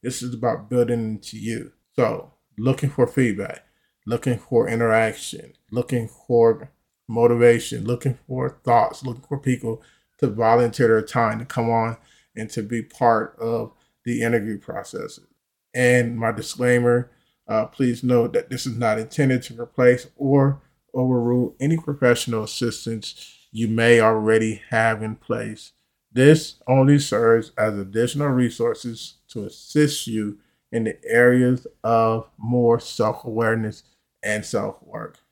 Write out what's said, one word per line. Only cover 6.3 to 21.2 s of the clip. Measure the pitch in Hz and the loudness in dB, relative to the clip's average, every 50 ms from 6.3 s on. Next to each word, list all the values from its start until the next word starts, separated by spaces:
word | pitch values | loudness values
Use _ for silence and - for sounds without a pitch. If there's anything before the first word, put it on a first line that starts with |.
| 123 117 117 113 113 113 110 - _ _ _ _ _ _ _ | 2 4 6 4 4 0 -6 -20 _ _ _ _ _ _ _
motivation, | - 113 117 117 120 120 117 120 120 117 117 117 - 117 117 110 | -8 -2 2 4 4 4 6 6 6 6 4 0 -6 -10 -8 -4
looking | 110 123 120 - 135 127 - _ | -4 -6 -2 -2 -4 -6 -6 _
for | - 127 127 131 131 - _ _ | -10 -8 -6 -6 -6 -8 _ _
thoughts, | 127 120 117 - - - - - | 2 2 2 2 0 -4 -8 -12
looking | 127 117 - - _ | -12 -12 -12 -10 _
for | 143 139 | -10 -6
people | - 139 123 120 - 113 113 110 _ _ _ _ _ _ _ _ | -2 -2 -2 -2 -4 -8 -8 -8 _ _ _ _ _ _ _ _
to | - 123 | -4 -2
volunteer | 101 107 113 113 117 120 120 117 104 - 127 113 | 0 0 4 4 4 4 4 2 2 2 2 4
their | 113 110 | 4 2
time | 110 - - 120 117 110 110 110 | 0 -2 -2 0 0 0 -2 -4
to | 117 | -10
come | - - 123 117 117 | -8 -6 -4 -2 0
on | 117 113 113 113 117 - _ _ _ _ _ _ _ | 0 0 -2 -2 -6 -10 _ _ _ _ _ _ _
and | 110 110 104 | -14 -12 -10
to | - 120 | -8 -10
be | 104 104 120 117 | -8 -6 -8 -8
part | 113 - _ - 131 117 113 110 110 - _ - | -8 -10 _ 0 2 2 2 2 0 -4 _ -8
of | 113 117 117 113 113 117 _ _ _ _ _ _ _ | -6 -4 -4 -4 -6 -8 _ _ _ _ _ _ _
the | 120 120 117 | -6 -4 -2
interview | 117 117 120 117 104 110 107 98 | 0 0 0 0 -2 -2 -8 -10
process. | _ - - 101 98 - - - 90 - - - _ _ _ _ _ _ _ _ _ _ _ | _ -12 -12 -12 -12 -12 -12 -12 -12 -12 -16 -20 _ _ _ _ _ _ _ _ _ _ _
And | 123 127 123 123 123 120 117 120 113 | 0 2 4 4 4 2 0 -4 -4
my | 113 113 | -4 -4
disclaimer, | 110 104 - - - - 123 123 123 120 120 120 120 123 123 - _ _ _ _ _ _ _ - | -4 -4 -8 -12 -8 -4 0 2 2 4 4 2 2 2 0 -4 _ _ _ _ _ _ _ -4
uh, | 107 110 107 | -2 -2 -2
please | - _ - 139 123 120 120 - | -4 _ -2 -2 -2 -2 -2 -2
note | 123 123 120 117 - - | 2 2 2 2 2 -2
that | - - - | -4 -4 -4
this | 127 120 - | -10 -8 -8
is | 135 117 | -8 -6
not | 113 120 110 107 110 | -2 -2 0 0 -2
intended | 110 - - - 143 135 127 123 - | -4 -8 -2 0 0 2 2 0 -2
to | - 117 117 | -6 -14 -14
replace | 120 117 _ - 123 123 123 123 - - _ | -14 -12 _ 4 4 4 4 4 -2 -16 _
or | _ 143 135 139 139 139 135 139 139 _ _ _ _ _ _ - | _ -2 2 2 4 4 2 0 -4 _ _ _ _ _ _ -4
overrule | 131 127 127 127 123 | -2 0 2 2 0